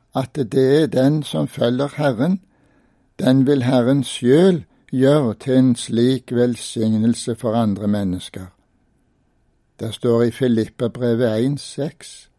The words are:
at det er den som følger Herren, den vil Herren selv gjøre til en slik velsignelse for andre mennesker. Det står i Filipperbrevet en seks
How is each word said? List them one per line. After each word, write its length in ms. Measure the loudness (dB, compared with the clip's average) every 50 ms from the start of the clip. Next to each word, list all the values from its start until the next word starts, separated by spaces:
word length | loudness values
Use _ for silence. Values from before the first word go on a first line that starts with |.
| _ _ -8
at 200 | -6 -6 -6 -6
det 480 | -6 -6 -2 0 2 2 4 4 2 2
er 40 |
den 360 | 2 2 2 2 2 2 0 -2
som 260 | -6 -6 -6 -6 -6
følger 460 | -4 -4 -2 -2 -2 -2 -4 -4 -4
Herren, 440 | -2 -2 -2 0 0 0 0 -2 -2 -6 _ _ _ _ _ _ _ _ _ _ _ _ _ _ -2
den 280 | 0 2 4 4 4
vil 160 | 4 2 2 2
Herren 420 | 2 2 2 2 2 2 0 -2
selv 580 | -4 -6 -2 2 4 4 6 6 4 2 0 -4 -10 _ _ _ _ -2
gjøre 420 | 2 4 4 4 4 2 0 -4
til 200 | -4 -4 0 2
en 200 | 4 4 4 2
slik 560 | 0 -4 -4 0 0 2 2 0 -2 -4 -4 -2
velsignelse 1000 | 0 0 0 -2 -4 -10 -10 -6 -4 -2 0 0 2 2 0 0 -2 -4 -8 -8
for 180 | -6 -4 -2 -2
andre 320 | 0 0 -2 -2 -2 -2
mennesker. 600 | -2 -2 -2 -2 -4 -6 -6 -10 -12 -16 -16 -16 -16 -20 _ _ _ _ _ _ _ _ _ _ _ _ _ _ _ _ _ _ _ _ _ _ _ _ -12
Det 140 | -10 -10 -8
står 280 | -4 0 0 2 2 2
i 80 | 0
Filipperbrevet 1120 | 0 0 0 0 2 0 -2 -4 -6 -6 -6 -6 -6 -4 -2 -2 0 0 0 0 0 0 -2
en 140 | -2 -4 -6
seks 720 | -8 -12 -10 -8 -8 -8 -10 -14 -20 -20 -20 -20 -20 _ _